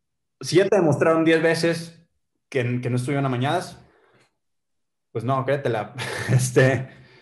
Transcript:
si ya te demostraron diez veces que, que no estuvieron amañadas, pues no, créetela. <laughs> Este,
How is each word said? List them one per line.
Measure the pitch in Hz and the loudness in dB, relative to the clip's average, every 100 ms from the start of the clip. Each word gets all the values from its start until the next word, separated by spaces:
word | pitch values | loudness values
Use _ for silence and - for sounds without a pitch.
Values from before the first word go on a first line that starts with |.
| _ _ _ - | _ _ _ -16
si | 135 170 | 0 2
ya | 196 | 4
te | 208 | 2
demostraron | 160 135 170 160 160 | 2 2 2 2 4
diez | 165 | 4
veces | 165 165 165 165 - - _ _ _ _ - | 2 2 0 -2 -8 -20 _ _ _ _ -6
que, | 131 120 123 | -4 -2 -2
que | 123 | -2
no | 123 | -2
estuvieron | 131 139 135 | -2 -2 -2
amañadas, | 123 139 175 180 - - _ _ _ _ _ _ _ _ _ _ _ _ | -2 -2 -2 -6 -16 -20 _ _ _ _ _ _ _ _ _ _ _ _
pues | 117 | -8
no, | 117 131 123 | -4 -2 -2
créetela. | 143 131 110 101 - | -2 -2 -4 -6 -10
<laughs> | - - - | -10 -8 0
Este, | 127 123 147 131 131 - - - - | 0 2 4 4 2 -6 -16 -20 -20